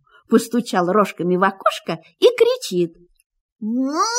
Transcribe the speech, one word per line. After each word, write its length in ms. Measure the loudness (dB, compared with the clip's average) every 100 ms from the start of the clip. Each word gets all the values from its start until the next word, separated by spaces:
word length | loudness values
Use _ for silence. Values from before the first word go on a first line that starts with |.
| _ _ 0
постучал 640 | 0 2 -4 -2 -2 0
рожками 440 | 2 0 -2 -2 0
в 80 |
окошко 560 | 0 0 -4 -4 -8 -10 -12 2
и 60 | 2
кричит: 720 | 4 2 0 -4 -2 -2 -6 _ _ _ _ _ -12
"Му, 340 | -6 -4 -2 -2 -2